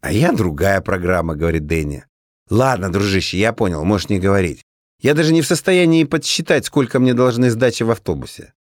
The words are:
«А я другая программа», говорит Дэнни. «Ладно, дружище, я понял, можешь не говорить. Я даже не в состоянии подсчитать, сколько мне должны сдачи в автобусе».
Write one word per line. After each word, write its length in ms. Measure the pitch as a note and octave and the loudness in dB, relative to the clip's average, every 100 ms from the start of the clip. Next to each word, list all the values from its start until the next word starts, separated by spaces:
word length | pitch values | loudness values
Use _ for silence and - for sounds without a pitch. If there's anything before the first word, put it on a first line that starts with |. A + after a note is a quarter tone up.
«А 100 | - | -2
я 220 | G2 E3+ | 0 2
другая 480 | A3+ F#2 C#2+ G2 G2 | 2 -2 0 0 0
программа», 560 | F#2 F#2+ F2 F2+ E2 D#2 | -2 -4 0 -2 -2 -2
говорит 300 | E2 D#2+ D2 | -2 -2 -2
Дэнни. 380 | E2 D2 C#2 - _ _ _ _ | -4 -4 -8 -16 _ _ _ _
«Ладно, 400 | G2+ C3 A#2 F#2 | 0 2 0 -2
дружище, 480 | F2+ G2+ F#2+ F2 F2 | -2 0 -2 -2 0
я 140 | A2 | -2
понял, 320 | A#2 G2+ E2 | 0 -2 -2
можешь 240 | E2 G2+ - | 0 0 0
не 100 | G2+ | -2
говорить. 460 | F#2+ G2 F2+ C#2 _ _ _ _ | 0 0 0 -6 _ _ _ _
Я 140 | B2+ | 0
даже 180 | D3 D#3+ | 2 2
не 100 | E3 | 2
в 40 | D3 | 2
состоянии 560 | F3 - F#3 F3 E3 | -2 2 2 4 4
подсчитать, 640 | D#3 D#3+ - - E3+ D3+ | 2 -2 -2 -6 0 0
сколько 340 | - - B2+ C3 | 0 -2 0 2
мне 160 | B2+ | 2
должны 360 | B2 B2+ A#2 B2 | 2 2 2 0
сдачи 340 | A2+ B2+ - | 2 0 0
в 80 | A2+ | -2
автобусе». 600 | A#2 - D2+ B1+ - - _ | -2 -4 -6 -8 -16 -20 _